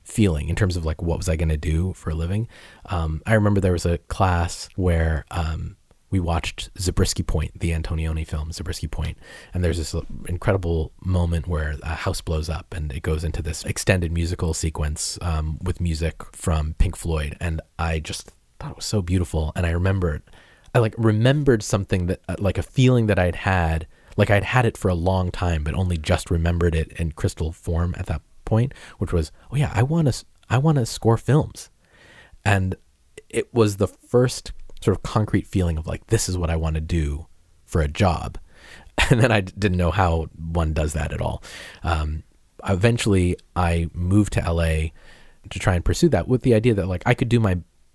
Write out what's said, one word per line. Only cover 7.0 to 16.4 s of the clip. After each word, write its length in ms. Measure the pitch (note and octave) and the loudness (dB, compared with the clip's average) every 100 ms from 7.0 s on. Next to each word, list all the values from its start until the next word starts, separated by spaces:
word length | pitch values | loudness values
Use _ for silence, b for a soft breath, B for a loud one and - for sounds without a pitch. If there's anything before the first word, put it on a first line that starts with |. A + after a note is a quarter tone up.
| F2+ - | 0 0
Point, 360 | - E2 D2 - | -2 0 -2 -4
the 120 | E2+ | -2
Antonioni 560 | D#2+ D#2+ D#2+ D#2+ D#2+ D#2 | -2 -2 -2 -2 -2 -4
film, 240 | D#2 D#2+ | -6 -6
Zabriskie 360 | E2 F2 - D#2 | -8 -8 -6 -6
Point. 300 | - D#2+ - B B B | -4 -6 -6 B B B
And 100 | F2+ | -2
there's 140 | F2 E2+ | 0 0
this 180 | D#2 E2 - - - | -2 -6 -6 -8 -6
incredible 640 | E2+ - G2 F2 E2 D#2 - | -4 0 0 2 -2 -4 -6
moment 460 | F#2 F#2 E2+ E2+ D#2 | -2 0 2 -2 -2
where 280 | D#2+ D2+ D2 | -4 -4 -6
a 120 | D#2+ E2 | -8 -6
house 240 | F#2+ F#2 | -4 -4
blows 300 | - D#2+ D#2 | -4 -4 -4
up 240 | D#2 - | -6 -8
and 180 | - D2+ | -8 -6
it 120 | - | -6
goes 200 | - D#2 | -2 -2
into 180 | D#2+ - | -2 -4
this 220 | D#2+ D#2 | -6 -6
extended 480 | - - - F#2 F2 | -6 -4 0 0 0
musical 420 | E2+ E2 F2+ E2+ | -2 -2 -2 -2
sequence, 640 | D#2+ D#2+ - D2+ D2+ - - | -2 -2 -2 -4 -4 -6 -6
um, 360 | F2 D#2 D#2 D2 | -4 -2 -2 -4
with 180 | F2+ - | -4 -2
music 440 | F2 D#2 E2 - - | -2 -2 -2 -4 -14
from 420 | - | -8